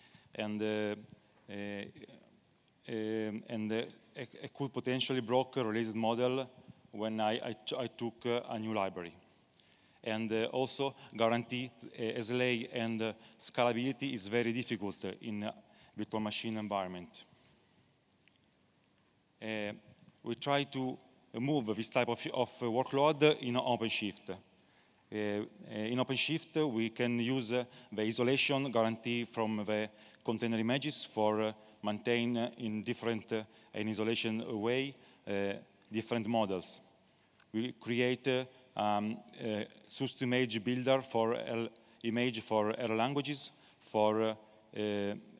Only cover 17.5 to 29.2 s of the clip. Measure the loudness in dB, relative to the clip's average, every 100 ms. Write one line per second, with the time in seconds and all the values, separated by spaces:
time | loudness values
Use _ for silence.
17.5 | -20 _ _ _ _ _ _ -20 _ _
18.5 | _ _ _ _ _ _ _ _ _ -6
19.5 | -4 -4 -6 -16 -20 -20 -12 -8 -4 2
20.5 | 2 2 -2 -4 -4 -14 -20 -10 -2 2
21.5 | 2 2 -2 0 2 2 0 -2 0 -2
22.5 | 0 0 0 0 4 4 6 4 4 0
23.5 | 0 2 0 2 0 -2 -6 -10 -12 -12
24.5 | -20 -20 -20 -20 _ -8 -4 -2 -2 -4
25.5 | -10 -10 -4 -2 0 0 2 0 0 -2
26.5 | 0 2 2 0 0 0 2 0 0 0
27.5 | 0 -2 -10 -8 -2 0 4 4 4 4
28.5 | 2 2 4 4 2 -2 -2